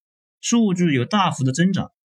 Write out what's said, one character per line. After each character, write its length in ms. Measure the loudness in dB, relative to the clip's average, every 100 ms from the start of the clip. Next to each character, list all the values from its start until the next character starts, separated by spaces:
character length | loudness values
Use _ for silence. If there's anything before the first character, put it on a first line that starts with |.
| _ _ _ _
数 340 | -2 0 2
据 180 | 2 0
有 120 | 0
大 260 | 0 0 0
幅 120 | 0
的 100 | -2
增 200 | 0 0
长， 200 | 0 -6 _